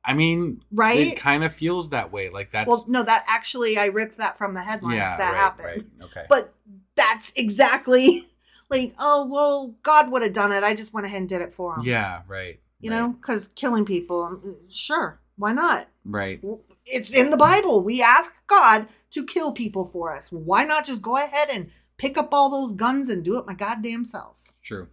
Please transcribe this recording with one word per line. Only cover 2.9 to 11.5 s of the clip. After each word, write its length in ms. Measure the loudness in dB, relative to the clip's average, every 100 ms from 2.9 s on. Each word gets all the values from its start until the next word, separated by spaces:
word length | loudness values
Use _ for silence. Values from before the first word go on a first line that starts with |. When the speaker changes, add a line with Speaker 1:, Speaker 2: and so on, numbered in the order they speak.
| -2
Speaker 2:
that 220 | 2 0 0
actually, 500 | -4 -4 -4 -2 0
I 100 | 0
ripped 320 | -2 -6 -6
that 200 | -8 -6
from 160 | -8
the 80 | -6
headlines. 320 | -8 -6 -4
Speaker 1:
Yeah, 220 | -2 -2 -2
Speaker 2:
That 140 | -2
Speaker 1:
right, 40 | 2
Speaker 2:
happened. 300 | 0 0 -12 -12 -14 _
Speaker 1:
right, 60 | -20
okay. 140 | -18 2
Speaker 2:
But 260 | 2 2 _ _ -20 _
that's 380 | 0 2 0 -6
exactly 960 | -4 -2 2 4 4 4 6 6 4 -6 _ _
<laughs> 200 | _ _
like, 240 | -2 -2 -2
"Oh, 260 | 2 2 2
well, 480 | 0 0 0 -6 -6
God 280 | 4 6 6
would 100 | 0
have 100 | -2
done 200 | 0 0
it. 100 | 2
I 120 | 0 -2
just 180 | -6
went 120 | -10 -8
ahead 140 | -8
and 80 | -6
did 140 | -6
it 100 | -8